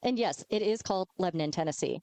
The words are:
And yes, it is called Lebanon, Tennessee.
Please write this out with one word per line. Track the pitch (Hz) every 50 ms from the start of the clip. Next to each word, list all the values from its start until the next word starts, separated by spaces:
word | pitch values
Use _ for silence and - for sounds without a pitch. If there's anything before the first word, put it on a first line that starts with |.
And | - 247 254 233
yes, | 233 196 143 - - -
it | - 214
is | 208 196 214 226
called | - - 208 190 190 - _
Lebanon, | _ 185 180 165 165 156 151
Tennessee. | 151 - 160 160 151 - - - - -